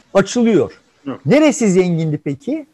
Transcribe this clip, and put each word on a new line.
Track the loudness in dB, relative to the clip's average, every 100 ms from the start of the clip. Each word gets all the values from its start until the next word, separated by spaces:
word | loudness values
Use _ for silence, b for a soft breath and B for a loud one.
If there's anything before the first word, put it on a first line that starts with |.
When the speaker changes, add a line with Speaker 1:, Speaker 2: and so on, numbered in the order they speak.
| _
Speaker 1:
açılıyor. | -2 0 0 2 2 0 -6 _ _ -14
Speaker 2:
Evet. | -8 0
Speaker 1:
Neresi | 2 2 2 0
zengindi | 2 2 0 -2 -4
peki? | -6 -8 -8 -8 -10